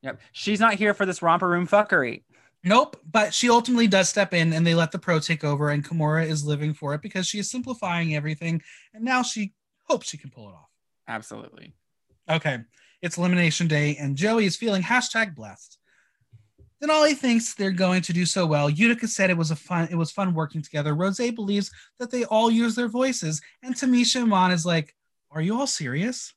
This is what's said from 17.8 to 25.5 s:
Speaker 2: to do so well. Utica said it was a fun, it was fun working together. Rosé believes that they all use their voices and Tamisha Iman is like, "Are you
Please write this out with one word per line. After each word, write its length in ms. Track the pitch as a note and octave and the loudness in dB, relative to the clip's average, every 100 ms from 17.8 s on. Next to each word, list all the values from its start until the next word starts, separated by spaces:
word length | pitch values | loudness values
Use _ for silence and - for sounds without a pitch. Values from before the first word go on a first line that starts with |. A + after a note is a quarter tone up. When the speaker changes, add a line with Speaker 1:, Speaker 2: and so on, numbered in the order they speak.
| F#3 F#3 | 2 2
Speaker 2:
to 100 | E3 | 0
do 120 | F3 F3 | 0 0
so 200 | - E3+ | 0 2
well. 240 | D3+ D3 | 2 2
Utica 380 | D3+ A#3 A#3 A3+ | 4 2 2 -2
said 220 | - F#3+ | 0 2
it 80 | F3 | 2
was 120 | D#3+ | 0
a 40 | D#3 | -4
fun, 320 | - F3 E3 | -4 -4 -2
it 60 | E3+ | -2
was 160 | D#3+ | -4
fun 220 | - F#3+ | -2 -2
working 280 | E3 D3+ D#3 | -2 -2 -6
together. 320 | D3 D3+ D3 | -8 -4 -2
Rosé 400 | D3+ F#3 G3 A#3+ | 0 -2 0 -4
believes 380 | A#3 G3+ G3+ G3 - - _ | -4 -2 -2 -2 -10 -20 _
that 120 | A#3+ | -8
they 140 | B3 A#3 | -6 0
all 260 | A3 A#3 | 2 4
use 240 | A3+ A#3 A3+ | 4 2 0
their 120 | A#3+ | -2
voices 520 | A3+ C4 B3 D#3+ D#3 - _ | 0 -2 -2 -4 -6 -10 _
and 120 | B3+ B3 | -10 -4
Tamisha 460 | C4 B3 A#3 C4 | 2 4 4 2
Iman 280 | A#3 G3 F#3 | 2 4 4
is 140 | F3+ E3 | 2 2
like, 300 | E3 D3+ _ _ _ _ | 0 -2 _ _ _ _
"Are 100 | D#3 | -4
you 160 | E3 | -2